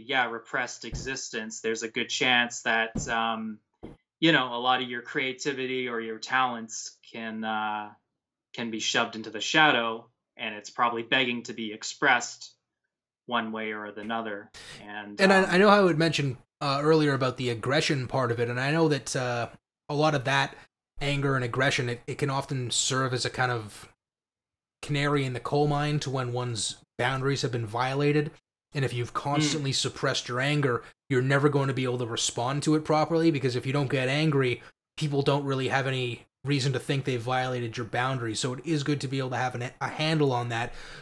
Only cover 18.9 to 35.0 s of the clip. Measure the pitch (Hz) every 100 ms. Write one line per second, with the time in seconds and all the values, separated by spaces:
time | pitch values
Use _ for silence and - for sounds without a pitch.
18.9 | 139 - 139 123 120 117 - _ _ -
19.9 | 147 151 143 123 139 139 - - _ _
20.9 | - 143 143 139 135 123 113 139 135 123
21.9 | 120 - 123 139 135 - 135 120 - -
22.9 | 131 131 123 123 - 127 120 107 - -
23.9 | _ _ _ _ _ _ _ _ _ -
24.9 | 143 147 143 131 123 - 143 147 143 147
25.9 | 147 135 131 123 120 123 113 - - _
26.9 | - 123 135 135 135 131 120 110 113 127
27.9 | 135 147 147 151 - _ _ _ 147 131
28.9 | 120 117 - 143 143 151 156 139 127 131
29.9 | - 143 123 - 123 139 147 139 117 -
30.9 | _ _ 127 131 139 147 139 135 127 127
31.9 | 123 117 117 - - 120 143 156 156 156
32.9 | 156 151 165 165 143 127 120 135 143 131
33.9 | 139 127 143 160 139 131 120 - _ _
34.9 | -